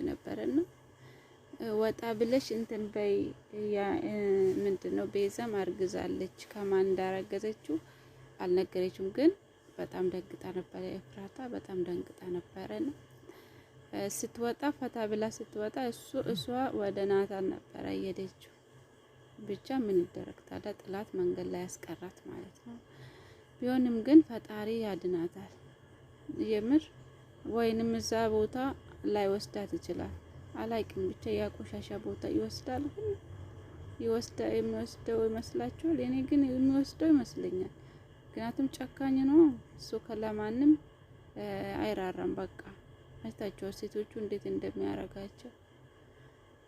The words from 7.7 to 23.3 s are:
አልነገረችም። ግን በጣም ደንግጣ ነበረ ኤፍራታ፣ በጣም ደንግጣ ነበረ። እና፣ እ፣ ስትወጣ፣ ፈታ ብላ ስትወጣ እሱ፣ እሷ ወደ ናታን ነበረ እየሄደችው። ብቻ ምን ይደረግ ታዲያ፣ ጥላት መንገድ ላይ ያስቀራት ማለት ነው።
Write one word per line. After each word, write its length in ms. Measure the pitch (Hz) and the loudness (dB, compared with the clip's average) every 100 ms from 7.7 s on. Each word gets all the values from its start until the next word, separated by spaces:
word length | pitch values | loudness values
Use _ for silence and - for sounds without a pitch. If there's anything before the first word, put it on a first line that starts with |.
| 320 - - - - - - | -4 -4 -20 -20 -20 -18 -6
አልነገረችም። 680 | 185 185 185 185 185 - 190 | 2 2 2 0 -2 -2 -4
ግን 180 | 214 311 392 - - - | 4 4 4 -10 -20 -18
በጣም 320 | - 180 185 185 | -10 -8 -2 -2
ደንግጣ 360 | 185 - - 190 | -2 -8 -12 -8
ነበረ 300 | 180 175 185 185 | -8 -8 -8 -8
ኤፍራታ፣ 480 | 190 - - 196 - 254 | -8 -12 -14 -14 -10 -8
በጣም 300 | 196 - 185 | -8 -6 -4
ደንግጣ 380 | 175 175 190 - 185 | -2 -4 -6 -12 -8
ነበረ። 400 | 175 - 190 190 214 | -8 -8 -12 -8 -4
እና፣ 140 | 254 - - - - - - - - - - | -4 -6 -16 -20 -20 -20 -20 -20 -20 -20 -10
እ፣ 180 | 202 202 | -6 -4
ስትወጣ፣ 520 | - 226 - 233 - 285 | -4 -6 -4 -4 0 -2
ፈታ 240 | - 247 233 214 | -2 -6 -4 -2
ብላ 180 | 214 220 | 0 -2
ስትወጣ 460 | - 220 208 214 285 247 | -4 -10 -6 -4 -2 -4
እሱ፣ 200 | 233 - 269 - | -4 -6 -4 -2
እሷ 160 | 196 - 247 269 220 | -2 -2 0 0 0
ወደ 220 | 202 202 196 | -2 0 2
ናታን 420 | 196 196 196 190 | 4 2 0 -2
ነበረ 360 | - - - 196 | -4 -10 -10 -6
እየሄደችው። 600 | 196 190 185 190 - - - - - - - - - - - | -4 -4 -6 -8 -12 -20 -20 -20 -20 -20 -20 -20 -20 -20 -14
ብቻ 300 | 208 196 - 269 | -8 -8 -4 0
ምን 180 | 214 185 | 4 4
ይደረግ 400 | 175 185 180 - | 4 -4 -12 -14
ታዲያ፣ 300 | - 185 208 | -12 -10 -8
ጥላት 340 | 196 - 190 220 | -10 -8 -8 -6
መንገድ 360 | 185 180 - 180 | 0 0 0 -4
ላይ 140 | 180 | -6
ያስቀራት 560 | 180 - - 330 359 - | -6 -10 -12 -10 -12 -14
ማለት 340 | 196 180 190 - | -14 -12 -14 -16
ነው። 160 | 233 233 - - - - - | -16 -16 -18 -20 -20 -20 -20